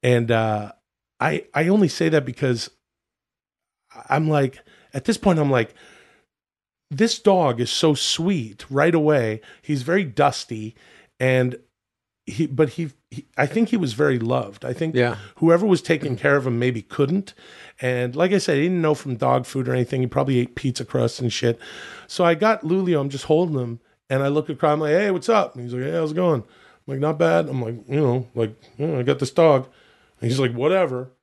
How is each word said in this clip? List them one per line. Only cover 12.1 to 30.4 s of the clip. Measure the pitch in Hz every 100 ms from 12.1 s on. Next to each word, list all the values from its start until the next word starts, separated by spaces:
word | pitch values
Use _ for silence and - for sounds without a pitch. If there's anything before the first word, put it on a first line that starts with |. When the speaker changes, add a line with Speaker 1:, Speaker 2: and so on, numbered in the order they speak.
| _ -
Speaker 1:
he, | 110 151
but | 135 151
he, | - 160 _ _
he, | - - -
I | 143
think | 220 233
he | 233
was | 156
very | 110 147 127
loved. | 113 127 104 101
I | 127
think | 127 160
Speaker 2:
Yeah. | 127 120 117 101 -
Speaker 1:
whoever | 160 170 208
was | 175
taking | - 160 147 120
care | 147 143
of | 131
him | 120
maybe | 127 120
couldn't. | - - 143 185 196 - - - - _
And | 127 123 123
like | 131 180
I | 196
said, | - 143
he |
didn't | 160 185
know | 160
from | 151 139 120
dog | 131 131 123
food | 135 127
or |
anything. | 127 123 135
He | 127
probably | - 139 127
ate | 123
pizza | - 135 123
crusts | 120 127 117 -
and | 123
shit. | - 120 113 - - - - -
So | -
I | 175
got | 165 214 220
Lulio, | 156 185 185 160
I'm | 139
just | 135
holding | - 156 180 143
him, | 123 117 _ _ _
and | 135
I | 139
look | 147 151
across, | 143 156
I'm | 151
like, | 156
"Hey, | 160 208
what's | 185 -
up?" | 226 -
And | 127
he's | 120
like, | 123
"Hey, | 135
how's | 170 156
it | 156
going?" | 180 147
I'm | 104 _ - _ -
like, | 135
"Not | 147 156
bad." | 165 170 165
I'm | 135
like, | 113 117 -
you | 139
know, | 143 123 120
like, | 117 110 113 _ -
"Yeah, | 151 143
I |
got | 123 135
this | 131
dog." | - 165 135 131 _ _ _ _ _
And | 120
he's | 131